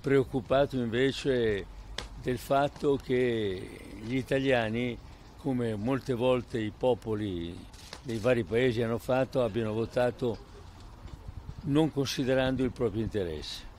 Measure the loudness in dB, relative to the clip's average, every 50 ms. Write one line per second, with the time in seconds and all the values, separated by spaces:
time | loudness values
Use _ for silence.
0 | 2 4 4 4 4 4 -2 -4 0 2 4 4 4 2 2 -2 -2 0 2 2
1 | 2 2 2 0 0 0 2 4 4 2 2 0 -4 -8 -14 -16 -16 -10 -10 -10
2 | -10 -10 -14 -6 -2 -2 -2 -2 0 2 2 4 4 2 0 0 2 2 2 2
3 | 2 0 2 2 4 2 2 2 0 0 -2 -4 -8 -10 -12 -14 -14 -14 -14 -12
4 | -8 -4 -2 -2 0 0 0 0 2 4 4 4 2 0 0 -2 -2 -2 -4 -6
5 | -10 -18 -20 -20 -20 -20 -20 -6 -4 -2 0 0 0 0 -2 -2 0 0 0 0
6 | 0 -2 0 2 4 4 4 4 2 -2 -4 -2 -2 -2 -4 0 2 4 4 2
7 | 0 -4 -2 -2 -2 -2 -2 -4 -4 -6 -8 -12 -14 -16 -18 -18 -16 -16 -16 -14
8 | -8 -6 -6 0 2 4 4 4 2 2 2 4 4 4 2 2 0 0 0 -2
9 | 0 0 2 2 2 2 2 0 0 2 0 0 -2 0 0 -2 -2 -2 0 2
10 | 2 2 0 0 -2 -2 -2 -4 -8 -16 -18 -18 -18 -18 -18 -18 -18 -18 -18 -16
11 | -14 -14 -14 -14 -14 -14 -14 -14 -14 -12 -14 -8 -4 0 2 4 4 4 2 0
12 | -2 -2 0 0 2 2 4 4 4 2 2 2 0 0 0 0 -2 0 0 0
13 | -2 -2 0 -2 -2 -2 -4 -6 -8 -8 -10 -12 -12 -16 -16